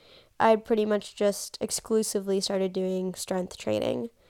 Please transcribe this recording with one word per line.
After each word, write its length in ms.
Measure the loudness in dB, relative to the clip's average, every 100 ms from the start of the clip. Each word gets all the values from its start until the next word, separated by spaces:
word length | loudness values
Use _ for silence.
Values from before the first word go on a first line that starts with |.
| -20 -20 -14 2
I 180 | 4 4
pretty 300 | 4 0 2
much 280 | 0 -2
just 440 | 0 0 0 -6 -6
exclusively 800 | -4 -4 0 0 2 -2 0 0
started 320 | 0 0 0
doing 420 | 0 0 0 -2
strength 440 | -4 -4 -2 -4 -6
training. 500 | -2 0 0 -2 -4 -10 _